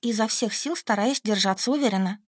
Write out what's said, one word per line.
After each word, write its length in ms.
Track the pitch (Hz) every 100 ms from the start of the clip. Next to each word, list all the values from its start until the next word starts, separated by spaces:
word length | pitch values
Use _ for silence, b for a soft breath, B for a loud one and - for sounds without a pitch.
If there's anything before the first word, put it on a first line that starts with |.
изо 240 | 240 214 220
всех 280 | - 220
сил 220 | - 285 339
стараясь 460 | - 202 220 269
держаться 480 | 214 202 190 190 -
уверенно. 480 | 285 262 190 185 208